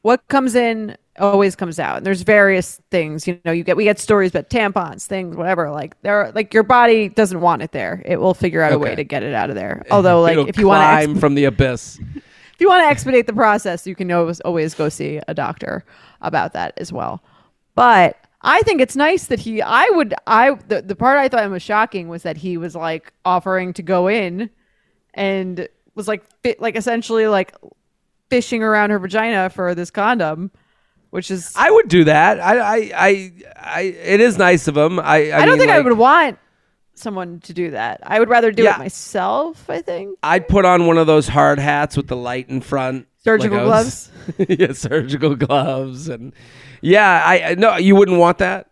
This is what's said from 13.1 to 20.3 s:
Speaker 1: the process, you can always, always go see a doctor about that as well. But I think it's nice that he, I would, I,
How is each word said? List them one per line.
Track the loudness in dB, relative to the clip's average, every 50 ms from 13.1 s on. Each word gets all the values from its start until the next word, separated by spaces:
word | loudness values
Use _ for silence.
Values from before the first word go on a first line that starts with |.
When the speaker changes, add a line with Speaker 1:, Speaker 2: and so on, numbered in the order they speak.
| 2 2 2
Speaker 1:
the | 0 0
process, | 2 2 2 2 0 -2 -6 -8 -6 -10
you | -14 -10
can | -8 -6 -2
always, | 0 0 0 -2 -4 -6
always | -6 -4 -2 -2 -4 -4 -4
go | -4 -4 -4
see | -4 -6 -10 -8 -8 -10 -10
a | -10 -8
doctor | -6 -6 -8 -8 -10 -10 -10 -10 -10 -12 _ _ _ _ _ _ _
about | -8 -4 -2 -2 -4 -4 -6
that | -8 -8 -8 -8
as | -12 -14 -12 -10
well. | -8 -8 -8 -10 -12 _ _ _ _ _ _ _ _ _ _ _
But | 2 4 6 6 6 4 2 0 _ _ _ _ _ -2
I | 0 2 2
think | 2 0 2 0
it's | 0 -2 0
nice | -2 0 0 0 -2 -4
that | -6 -8 -8
he, | -6 -8 -6 -6 -4
I | 0 2 2 2 2
would, | 2 0 0 -2 -6 -10 _
I, | 0